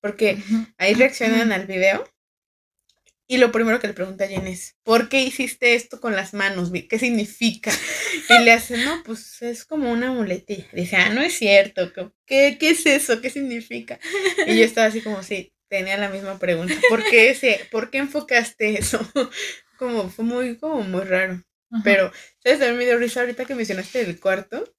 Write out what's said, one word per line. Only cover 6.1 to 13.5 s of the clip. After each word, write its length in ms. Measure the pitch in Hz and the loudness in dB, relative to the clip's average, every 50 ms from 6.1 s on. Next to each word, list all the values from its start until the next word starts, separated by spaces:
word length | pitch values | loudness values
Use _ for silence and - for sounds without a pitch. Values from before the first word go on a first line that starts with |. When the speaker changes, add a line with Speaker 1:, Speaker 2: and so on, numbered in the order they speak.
| 208 | -4
Speaker 1:
las 200 | 190 190 190 - | -4 -6 -8 -6
manos? 380 | 202 196 196 196 185 180 175 180 170 - _ | -4 -4 -4 -2 -4 -6 -4 -6 -8 -6 _
¿Qué 100 | - 226 | -4 -2
significa?". 720 | 254 247 240 220 208 214 - - 233 226 - - - 220 - - - - - - - - 370 320 - - | -2 0 0 -2 -2 -4 -6 -2 -2 -2 -2 -2 -6 -6 -4 -4 -6 -8 -8 -6 -6 -6 -8 -8 4 6
Y 140 | 240 240 240 | 6 8 10
le 80 | 233 | 8
hace, 260 | 233 233 226 - 247 233 247 | 6 6 4 -4 -4 -2 -2
"No, 180 | 285 320 339 - | -2 -4 -6 -6
pues 360 | - 226 220 - - - - | -10 -12 -12 -12 -20 -18 -12
es 220 | 240 233 233 233 - | -10 -10 -10 -10 -12
como 260 | _ 311 311 277 240 233 | _ -6 -4 -2 -2 -2
una 180 | 233 247 254 | -2 -2 -2
muletilla". 540 | 262 247 220 185 180 185 - - 208 185 - - - | -2 -4 -2 -4 -4 -8 -6 -10 -10 -10 -10 -12 -6
Dice, 240 | - 175 175 - | -6 -6 -2 2
"Ah, 120 | 185 180 202 214 | 2 2 2 2
no 80 | 247 | 0
es 120 | 294 349 349 | 0 -2 -2
cierto, 560 | - 233 202 202 196 196 202 _ - 180 180 - | -2 2 6 8 6 6 6 _ -6 -6 -6 -6
co-, 200 | 196 180 - _ _ _ | -12 -14 -14 _ _ _
¿qué, 320 | _ 269 269 277 285 - - | _ 4 6 6 4 4 2
qué 120 | 311 311 | 2 2
es 140 | 330 330 - | 2 4 4
eso? 360 | 311 277 277 277 - 233 226 | 4 4 4 2 0 -2 -2
¿Qué 80 | 240 262 | -2 -8
significa?". 680 | - 285 277 262 | -6 -6 -8 -6